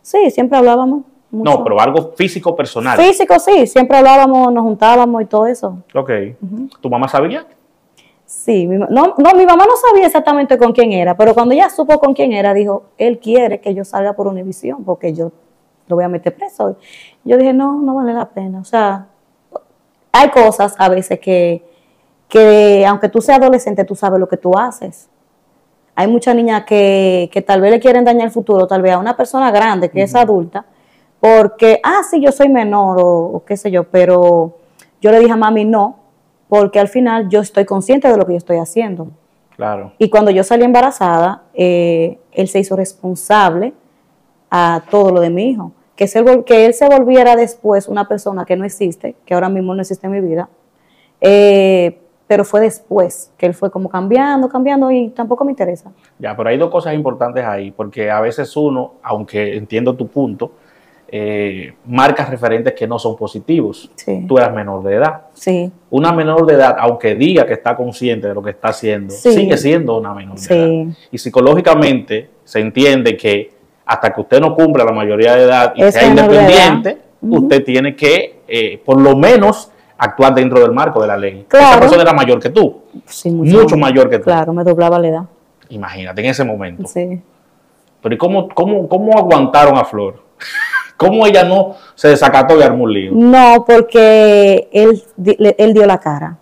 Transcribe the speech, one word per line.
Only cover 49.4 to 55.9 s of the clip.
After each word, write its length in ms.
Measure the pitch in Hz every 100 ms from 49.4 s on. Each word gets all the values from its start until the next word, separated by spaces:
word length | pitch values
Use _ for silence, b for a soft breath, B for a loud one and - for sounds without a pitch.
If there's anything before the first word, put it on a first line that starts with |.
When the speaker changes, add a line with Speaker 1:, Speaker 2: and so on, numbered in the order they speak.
| 185
Speaker 1:
mismo 240 | 196 185
no 80 | 190
existe 240 | 185 190 190
en 60 |
mi 60 | 196
vida, 280 | 185 160 180 _ _ _ _ _ _ _
eh, 800 | 190 202 202 196 190 190 175 170 _ _ _
pero 180 | 208
fue 160 | 202 208
después 720 | 220 220 _ 202 175 - - _
que 100 | 180
él 80 |
fue 160 | 170 196
como 180 | 190 190
cambiando, 600 | 185 196 240 285 277 262
cambiando 420 | 269 262 277 262
y 200 | 254 233
tampoco 340 | 240 226 240
me 60 | 277
interesa. 380 | 269 180 175 196